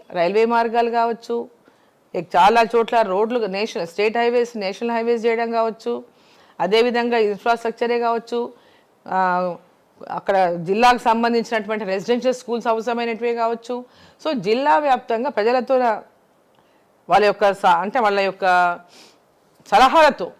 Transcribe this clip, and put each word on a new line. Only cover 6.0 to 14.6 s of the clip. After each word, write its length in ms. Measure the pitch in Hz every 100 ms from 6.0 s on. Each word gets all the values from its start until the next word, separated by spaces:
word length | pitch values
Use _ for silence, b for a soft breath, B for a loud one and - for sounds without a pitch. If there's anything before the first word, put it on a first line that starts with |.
| 240 b b b b b
అదేవిధంగా 580 | 175 220 240 240 240 233
ఇన్‌ఫ్రాస్ట్రక్చరే 800 | 208 196 240 233 226 220 240 240
కావచ్చు, 540 | 233 233 233 240 247 b b b b _ -
ఆ, 460 | 185 185 180 180 170 _ _ _ _ -
అక్కడ 440 | 175 - 196 180
జిల్లాకు 440 | 175 170 208 247 247
సంబంధించినటువంటి 880 | 247 226 233 233 226 226 208 214
రెసిడెన్షియల్ 500 | 202 190 180 240 247
స్కూల్స్ 320 | 247 - 233 240
అవసరమైనటివే 680 | 226 226 233 233 220 240
కావచ్చు. 500 | 233 226 233 - 247 247 b b b 311
So 80 |
జిల్లా 440 | 277 180 233